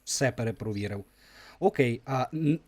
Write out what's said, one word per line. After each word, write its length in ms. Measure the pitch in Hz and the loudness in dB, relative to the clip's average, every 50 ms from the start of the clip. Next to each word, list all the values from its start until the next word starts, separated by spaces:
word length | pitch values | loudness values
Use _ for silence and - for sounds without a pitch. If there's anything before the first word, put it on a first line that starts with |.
| - | -8
Все 280 | - - - 139 123 | -6 -2 0 0 0
перепровірив. 720 | 120 - 117 113 98 - 110 110 104 101 101 95 101 98 98 _ _ _ _ - - - - - - - | 0 0 -2 -4 -2 -4 -4 -4 -4 -4 -4 -4 -6 -8 -10 _ _ _ _ -20 -20 -20 -20 -18 -6 0
Окей, 440 | 170 196 202 - 135 120 117 - - | 0 2 4 4 2 2 2 -2 -4
а, 220 | - 135 127 127 - - | -2 -2 -2 -2 -2 -2
н-, 240 | 156 160 147 160 165 - | 0 2 2 2 0 -2